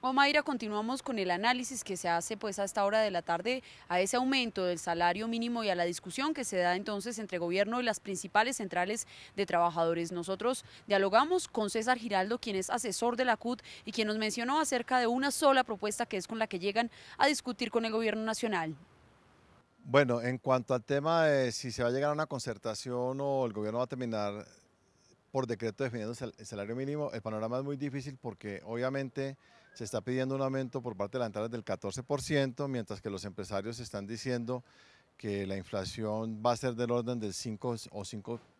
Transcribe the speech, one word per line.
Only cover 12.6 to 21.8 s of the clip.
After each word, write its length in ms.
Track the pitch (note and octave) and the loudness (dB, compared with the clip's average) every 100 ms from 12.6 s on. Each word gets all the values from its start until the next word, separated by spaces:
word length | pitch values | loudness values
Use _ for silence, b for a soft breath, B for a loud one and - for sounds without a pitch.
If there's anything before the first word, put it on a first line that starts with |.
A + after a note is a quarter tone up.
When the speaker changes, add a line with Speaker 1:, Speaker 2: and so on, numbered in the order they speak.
| F#3 | 0
Speaker 1:
asesor 460 | A#3+ A#3 F3+ A#3 | -2 -2 0 0
de 100 | A#3+ | 2
la 120 | B3+ A3 | 2 2
cut 260 | A#3 B3 B B | 0 -4 B B
y 80 | - | -6
quien 160 | A3 G#3+ | 0 0
nos 100 | G#3+ | 2
mencionó 400 | G#3+ A3 A#3+ D4+ | 0 0 0 2
acerca 400 | D4+ B3 A#3+ B3+ | 2 0 2 4
de 80 | A#3 | 4
una 240 | B3 C#4 | 4 2
sola 320 | - D4 C4+ | 4 6 6
propuesta 420 | B3 G#3 G#3 - | 4 -2 -2 -2
que 120 | A#3+ G3 | -2 -2
es 100 | - | -4
con 140 | A3+ | -4
la 80 | A3 | -2
que 100 | F3+ | 0
llegan 320 | F#3+ G3+ A#3+ B B B | 0 0 0 B B B
a 120 | C#4 | 4
discutir 420 | C#4+ - A3+ A#3 | 4 -2 -4 0
con 140 | A#3 | 0
el 80 | A3+ | 0
gobierno 320 | A3 A3+ G#3+ | 0 0 0
nacional. 500 | A3 A3 A3+ F#3 D#3+ D3+ - - - _ _ _ _ - _ _ | -2 -2 0 0 -2 -6 -16 -20 -20 _ _ _ _ -20 _ _
Speaker 2:
Bueno, 360 | - C3+ C3+ A#2+ | 4 4 6 2
en 180 | A#2+ B2+ | 0 -2
cuanto 360 | C3+ B2+ A#2 | 2 2 4
al 80 | B2+ | 0
tema 440 | - C#3 D3+ E3 D#3+ | 2 0 4 4 6
de 260 | C#3 B2+ | 4 2
si 180 | - B2+ | -2 -8
se 140 | A2+ | -2